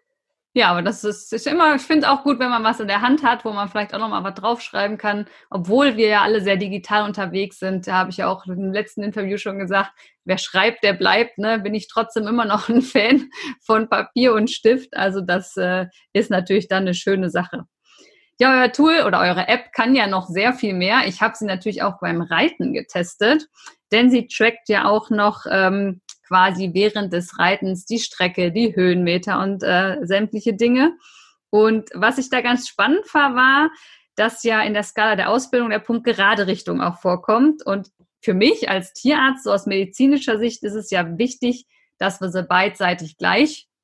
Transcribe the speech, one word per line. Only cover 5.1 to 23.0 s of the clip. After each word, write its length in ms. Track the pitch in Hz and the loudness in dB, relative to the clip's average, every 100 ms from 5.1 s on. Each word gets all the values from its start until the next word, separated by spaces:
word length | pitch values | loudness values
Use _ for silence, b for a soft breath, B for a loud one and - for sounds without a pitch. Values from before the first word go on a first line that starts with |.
| 208 208 b b | -4 -8 b b
obwohl 480 | 190 175 247 285 220 | -8 0 2 4 2
wir 120 | 214 | 2
ja 140 | 208 | 4
alle 180 | 208 220 | 2 2
sehr 160 | 196 190 | 0 -2
digital 480 | 196 196 - 208 | -2 -8 -2 -2
unterwegs 560 | 208 208 185 185 196 - | -2 -4 -6 -6 -6 -8
sind. 260 | 190 190 185 | -6 -6 -2
Da 80 | |
habe 160 | 185 185 | -2 -2
ich 60 | 185 | -4
ja 120 | 180 | -4
auch 180 | 190 185 | -4 -8
im 260 | 180 190 | -8 -4
letzten 320 | 196 214 - | -4 -6 -8
Interview 320 | 208 214 196 202 | -8 -6 -6 -6
schon 240 | 208 196 | -6 -8
gesagt, 320 | 185 196 196 b b _ | -2 -2 -2 b b _
wer 140 | 175 185 | -6 -4
schreibt, 440 | - 190 220 226 | -2 0 0 2
der 120 | 202 | 0
bleibt, 440 | 180 185 202 233 - | 2 2 2 0 -4
ne? 220 | 214 226 | -2 -2
Bin 140 | 202 | -2
ich 120 | 214 - | -6 -4
trotzdem 400 | 220 226 220 214 | -4 -4 -4 -2
immer 200 | 240 214 | -2 0
noch 220 | 208 - | -2 0
<laughs> 0 | |
ein 140 | 233 | 0
Fan 480 | 262 240 220 269 - B 294 247 | 2 2 4 2 0 B -12 -8
von 280 | - 220 220 | 0 0 0
Papier 460 | 214 - 240 254 | -2 -2 2 2
und 160 | 214 226 | 4 0
Stift. 460 | - 220 262 - - | 0 2 2 -2 -4
Also 240 | 190 190 | -4 -2
das, 360 | 180 180 180 190 | -2 -4 -4 -4
äh, 300 | 180 185 180 b _ | -2 -2 -6 b _
ist 200 | 202 - | -2 0
natürlich 340 | 190 180 196 - | 0 0 0 0
dann 160 | 190 | -2
eine 120 | 190 | 0
schöne 360 | 175 - 196 180 | -2 -2 0 0
Sache. 360 | 175 180 175 - _ b b b b b - | -4 -4 -10 -16 _ b b b b b 2
Ja, 200 | 254 262 | 4 4
euer 120 | 247 | 4
Tool 320 | 247 311 330 214 | 4 4 4 2
oder 140 | 185 | 2
eure 260 | 180 180 - | 2 0 0
App 260 | 240 - | -2 -2
kann 220 | - 233 | -2 2
ja 140 | 262 202 | 2 2
noch 180 | 190 180 | -2 -4
sehr 260 | 175 233 | 0 0
viel 220 | 254 214 | 0 -2
mehr. 280 | 185 185 220 196 | -2 0 0 0
Ich 140 | 180 | -2
habe 160 | 220 - | -4 -2
sie 80 | |
natürlich 380 | 208 185 214 185 | -6 -6 -6 -4
auch 180 | 196 190 | -4 -4
beim 220 | 175 170 | -4 -4
Reiten 500 | 170 165 320 - - | -2 0 0 0 -4
getestet, 760 | - - 180 | -6 -6 -6